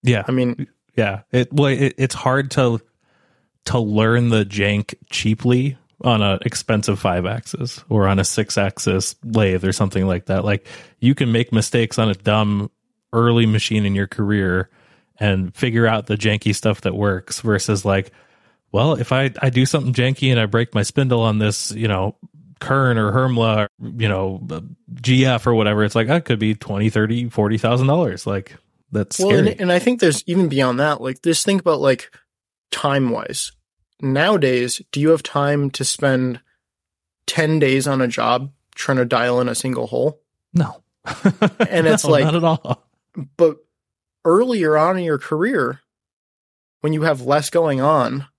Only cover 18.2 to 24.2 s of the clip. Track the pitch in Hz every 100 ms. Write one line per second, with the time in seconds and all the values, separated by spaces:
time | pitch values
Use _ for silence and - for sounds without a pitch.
18.2 | _ _ _ _ _ 101 135 156 120 131
19.2 | 135 110 135 123 131 160 127 123 127 135
20.2 | 131 120 110 113 117 110 101 - 135 120
21.2 | 113 107 107 104 - 110 113 95 95 -
22.2 | - - - - - 135 131 117 107 107
23.2 | 131 120 113 107 104 _ 117 117 110 95